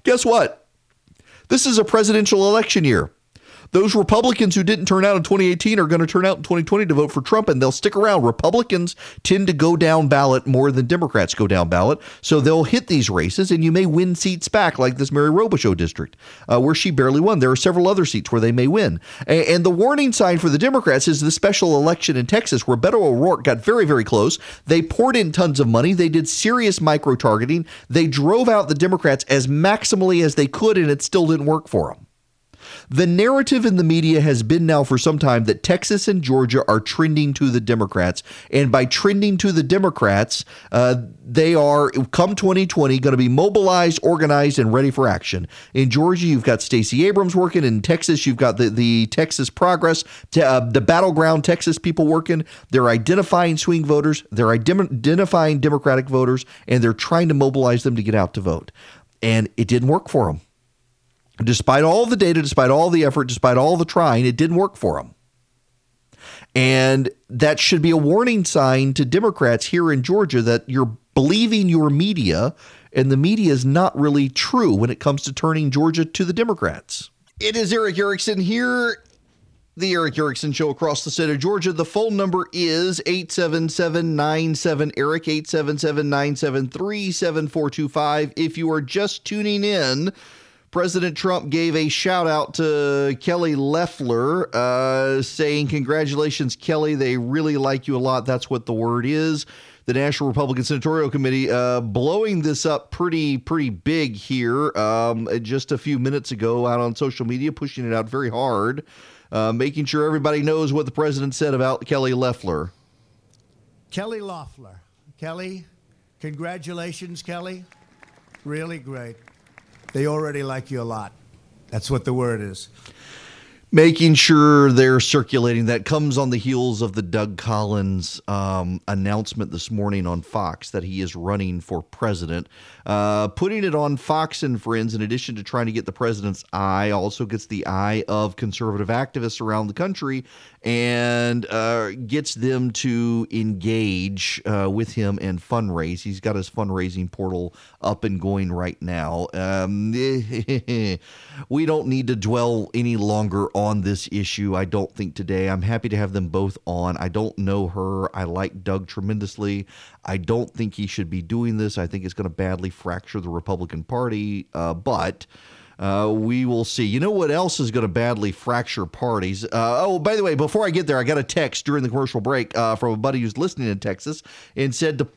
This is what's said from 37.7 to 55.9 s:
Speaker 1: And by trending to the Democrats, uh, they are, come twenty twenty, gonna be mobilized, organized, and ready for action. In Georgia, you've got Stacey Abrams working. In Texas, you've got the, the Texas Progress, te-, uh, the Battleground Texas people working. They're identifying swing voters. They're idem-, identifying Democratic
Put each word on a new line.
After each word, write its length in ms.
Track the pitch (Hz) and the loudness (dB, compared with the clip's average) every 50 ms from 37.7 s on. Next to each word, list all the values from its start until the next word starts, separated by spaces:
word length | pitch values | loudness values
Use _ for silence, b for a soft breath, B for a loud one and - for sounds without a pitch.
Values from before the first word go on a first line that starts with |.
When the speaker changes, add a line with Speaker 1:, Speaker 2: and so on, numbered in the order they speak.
| 120 113 107 92 - 92 87 90 90 - B B B B B B | 0 0 0 0 0 0 0 0 -2 -4 B B B B B B
Speaker 1:
And 200 | - 135 143 127 | 0 2 2 4
by 140 | 123 135 131 | 4 2 2
trending 520 | 127 - - - 202 208 202 202 208 196 175 | 2 0 0 2 2 2 2 2 2 2 2
to 140 | - 196 | 2 2
the 120 | 175 160 147 | 2 2 2
Democrats, 800 | 131 180 196 190 180 - - 123 101 98 101 110 - - - B B B B B B | 2 2 2 2 0 0 2 2 2 4 2 0 0 -4 -8 B B B B B B
uh, 240 | - 113 123 127 127 123 117 - - - - | 0 2 4 4 2 0 -2 -8 -14 -18 -14
they 300 | 120 120 160 160 165 170 | -2 2 2 4 4 4
are, 340 | 156 147 143 143 147 147 - - 131 131 - | 4 4 4 4 4 2 2 0 -2 -4 0
come 240 | - - 175 190 208 | 2 2 2 2 0
twenty 320 | - 202 190 185 185 190 175 | 0 0 2 2 2 2 2
twenty, 320 | - 170 147 135 131 135 | 2 2 2 2 2 2
gonna 180 | 127 131 131 127 | 2 2 2 4
be 120 | 127 123 | 4 4
mobilized, 720 | 127 143 175 208 202 214 196 190 185 175 175 170 160 165 - | 4 4 2 4 4 4 4 4 4 4 4 2 0 0 2
organized, 560 | - 170 151 160 151 143 143 143 139 131 - | 2 2 2 2 2 4 4 4 2 2 2
and 140 | 120 110 110 | 2 4 4
ready 180 | 127 139 139 | 4 2 2
for 160 | 131 143 135 117 | 2 2 2 2
action. 400 | 92 87 - - - 90 87 B B B B B - | 2 0 -2 -6 -6 -6 -6 B B B B B 0
In 160 | 131 135 131 | 0 2 2
Georgia, 380 | 113 143 156 175 185 170 175 165 | 2 2 4 4 2 2 2 2
you've 160 | 151 123 113 | 2 2 2
got 180 | 139 117 107 | 2 0 0
Stacey 460 | - - - 117 107 - - 127 170 196 | 0 0 0 2 2 2 2 2 2 4
Abrams 280 | 202 202 196 180 175 | 4 2 2 2 2
working. 280 | 185 180 170 - 180 147 | 2 2 2 2 2 2
In 180 | 127 113 107 | 2 2 0
Texas, 440 | 101 - 165 156 - - 160 143 - | 2 0 0 0 2 0 0 2 2
you've 120 | 139 123 113 | 0 0 2
got 200 | 131 120 104 107 | 2 2 2 2
the, 120 | 120 110 | 0 2
the 380 | 107 120 120 117 117 113 113 107 | 2 2 2 4 4 2 2 2
Texas 420 | - - 160 156 - - 135 - | 0 0 0 0 -2 -4 -4 -6
Progress, 540 | - - 175 180 180 165 175 165 160 - B B B B B B | -2 0 2 2 2 2 2 2 0 0 B B B B B B
te-, 100 | - 156 | 2 2
uh, 180 | 151 131 131 127 | 4 4 4 2
the 220 | 117 117 110 135 | 2 2 0 2
Battleground 640 | 113 - 165 - - 190 156 160 160 160 160 156 147 | 2 4 4 4 4 2 2 4 4 4 4 2 2
Texas 360 | - 170 170 - 165 160 - | 0 0 0 0 -2 -2 0
people 280 | - 175 160 - 160 151 | -2 -2 0 2 2 2
working. 360 | 160 160 160 175 170 160 160 B B B B B | 2 2 0 0 -2 -2 -2 B B B B B
They're 180 | - 127 123 120 | 2 4 4 4
identifying 680 | 117 117 110 165 180 196 185 - - 175 175 170 160 160 | 4 2 2 2 2 2 2 2 2 2 4 2 0 0
swing 280 | - - 170 165 156 | 0 0 0 0 2
voters. 380 | 143 151 147 147 156 151 - - _ | 2 2 2 4 2 0 -2 -4 _
They're 160 | 104 104 120 110 | -2 2 2 4
idem-, 440 | 113 117 110 156 185 196 190 - | 2 4 2 2 2 2 2 0
identifying 680 | 143 117 113 143 165 180 196 170 - 170 160 156 156 139 | -2 0 2 2 4 4 2 4 4 4 4 4 2 2
Democratic 480 | 127 151 147 139 - 143 | 2 2 2 2 2 2